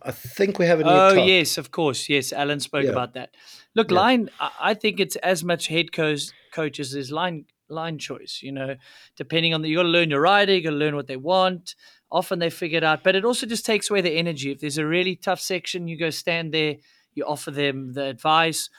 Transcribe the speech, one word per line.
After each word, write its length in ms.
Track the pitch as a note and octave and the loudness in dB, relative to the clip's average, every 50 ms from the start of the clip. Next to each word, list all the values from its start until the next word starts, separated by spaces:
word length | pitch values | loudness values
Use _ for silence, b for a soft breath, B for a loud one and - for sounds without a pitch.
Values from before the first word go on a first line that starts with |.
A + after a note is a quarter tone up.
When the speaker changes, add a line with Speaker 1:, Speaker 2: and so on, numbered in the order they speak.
Speaker 1:
I 100 | - C3 | -10 -10
think 480 | B2 - - B2 - - G3+ G3 F#3+ - | -10 -10 -10 -10 -4 -2 0 0 0 2
we 80 | F3+ E3+ | 2 4
have 120 | F3 D#3+ | 4 4
a 40 | D#3 | 6
new 60 | E3 | 6
Speaker 2:
Oh, 260 | F3+ F#3 F#3+ F#3+ G3 | 8 8 8 8 8
Speaker 1:
top. 120 | F#3 F3+ F3+ | 8 6 6
Speaker 2:
yes, 300 | F#3+ F3+ D#3+ - - - | 6 6 4 2 -2 -4
of 140 | C#3+ - | -6 -6
course. 360 | - - E3 D3 B2+ - - - | -4 -2 0 0 0 -2 -2 0
Yes, 240 | D3 C#3 B2+ C3+ | 0 0 0 0
Alan 280 | - C3+ C#3+ C#3+ D3 C#3+ | -2 -2 -2 -2 -2 -4
spoke 260 | B2+ - - D3 C#3 | -4 -4 -2 0 0
Speaker 1:
Yeah. 60 | C3 | 2
Speaker 2:
about 220 | A#2 C3 B2 B2 - | 0 0 -2 -4 -8
that. 200 | B2+ B2 - _ B B B B B B B B | -12 -14 -16 _ B B B B B B B B
Look, 160 | G#3+ A3+ - | 0 0 2
Speaker 1:
Yeah. 60 | F#3 F3+ | 4 4
Speaker 2:
line, 320 | G3 A#3 C4 B3 G#3+ - - - | 4 4 4 4 2 -2 -6 -8
I, 120 | D3 C#3+ - - | -8 -8 -6 -4
I 120 | D3+ F#3 A3 | -2 -2 -2
think 240 | G#3 - G#3+ F#3+ F#3 | 0 -2 -2 0 0
it's 160 | F#3+ D#3 - - | -2 -4 -4 -4
as 260 | - F3 F#3+ E3 D#3+ | -2 0 0 0 0
much 240 | F3 F3 E3 - - | -2 -2 -2 -2 -2
head 240 | D#3 E3 E3+ E3 | -2 -2 -2 -2
coach, 360 | - - D#3+ D3+ D3+ C#3+ C#3+ - - _ _ _ - | -2 -2 -2 0 -2 -2 -4 -8 -12 _ _ _ -6
coach 260 | - D#3+ D3+ - - | -6 -4 -4 -4 -6
as 120 | D3 B2+ | -10 -8
there's 200 | C3+ C#3+ C#3 B2 | -8 -8 -8 -6
line 340 | D3 D#3 F3+ F#3 E3+ D#3 C3+ _ _ _ _ - | -6 -4 -4 -4 -4 -6 -12 _ _ _ _ -14
line 280 | D3+ D#3+ D#3+ E3 D#3+ C#3+ | -12 -10 -8 -8 -10 -10
choice, 420 | - - C#3 - - - - - | -10 -12 -12 -12 -14 -14 -14 -12
you 100 | - C3+ | -12 -10
know, 240 | C#3 C3+ C3+ C3 C#3 C3 B B B B B B B | -10 -8 -8 -8 -8 -10 B B B B B B B
depending 380 | B C#3 - D#3 E3 E3 E3 E3 | B -8 -2 0 0 2 2 0
on 80 | D#3 | 0
the, 80 | D#3 D#3+ | 0 0
you 80 | D#3 E3+ | 2 2
gotta 120 | F3+ E3+ | 2 4
learn 200 | E3 F3 E3+ D#3+ | 4 4 4 2
your 120 | C#3+ C#3 | 2 2
rider, 320 | D3+ F3+ G3+ G3+ G3+ F#3+ G3 | 4 4 6 4 4 4 2
you 80 | F#3 | 2
gotta 140 | D#3 D#3+ D3+ | 2 0 -2
learn 200 | C#3+ D3+ D3+ D3 | 0 0 0 0
what 120 | C#3+ C#3 C3+ | -2 -6 -6
they 100 | C3+ C3 | -8 -8
want. 580 | C3 D#3 F#3 F#3+ F#3 F#3 F#3 F3 F3 - - _ b b b b b b | -2 0 2 4 4 2 0 -2 -8 -14 -18 _ b b b b b b
Often 280 | - E3+ F3+ - G3 F3 | -2 -2 -2 -2 -2 -2
they 100 | E3+ E3 | -2 -2
figure 280 | E3 - F#3 D#3+ D3+ E3 | -4 -4 -6 -2 -2 0
it 60 | D#3+ | 2
out, 200 | D#3 D#3 D3+ - | 2 2 2 2
but 120 | F#3 F#3+ | 2 2
it 100 | F#3+ F#3+ | 2 2
also 200 | A#3+ B3 A#3 B3+ | 0 -2 -2 -4
just 200 | A3 A#3 A3 - | -4 -6 -4 -2
takes 240 | - A3 G#3 - - | -2 -2 -2 -2 0
away 120 | G#3 G3+ | 0 0
the 100 | F3+ F3 | 0 0
energy. 400 | D3+ D#3+ E3+ F3 E3 C3+ C3+ C#3 | 0 0 -2 -2 -4 -4 -6 -6
If 80 | C#3 C#3 | -6 -6
there's 160 | - D3+ C#3 D#3 | -6 -6 -4 -2
a 80 | D#3 | -2
really 300 | D3+ E3 F3+ F3+ F#3 F3+ | 0 0 0 0 0 -4
tough 260 | E3+ - - F#3 F3+ | -4 -2 -4 -4 -2
section, 460 | - - F#3+ F3+ - - - F#3 F3 E3 | -2 -4 -4 -4 -4 -6 -8 -8 -6 -8
you 100 | E3 D3+ | -6 -4
go 120 | E3 D#3+ | -4 -4
stand 440 | D3 - - - E3+ E3+ E3 D#3+ D3 | -4 -4 -4 -4 -4 -2 -2 -2 -2
there, 220 | D#3+ D#3 D3+ D3 D3 b b b b b b b | -2 0 -2 -2 -6 b b b b b b b
you 120 | - - | -8 -6
offer 260 | - D3+ C#3 - E3 | -4 -6 -6 -8 -8
them 420 | C#3+ C#3+ C#3+ C#3+ C3+ C3+ C3+ B2+ B2 | -4 -2 -2 -2 -2 -4 -6 -10 -8
the 120 | C#3 C#3 | -6 -6
advice, 640 | C3+ C3 A2+ - D#3 D#3 D#3+ E3 E3 D#3 - - - B | -6 -6 -4 0 2 4 4 4 2 0 -4 -8 -10 B